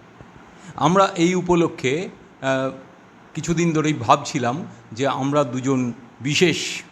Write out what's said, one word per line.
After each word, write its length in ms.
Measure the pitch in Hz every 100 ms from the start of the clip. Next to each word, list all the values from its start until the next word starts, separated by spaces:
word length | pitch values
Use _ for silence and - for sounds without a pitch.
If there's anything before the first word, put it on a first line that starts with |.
| - - - - - - - -
আমরা 320 | 147 190 190 190
এই 180 | 170
উপলক্ষে, 760 | 185 175 175 165 - 127 147 208 - - -
আহ, 280 | 135 135 131 135 - - - - -
কিছুদিন 380 | - 151 170 170
ধরেই 220 | 156 151
ভাবছিলাম 680 | 147 113 147 139 143 120 139 214 - -
যে 160 | 110 135
আমরা 360 | 131 135 147
দুজন 480 | 135 127 127 131 123 117 - -
বিশেষ 600 | 123 147 180 139 - - -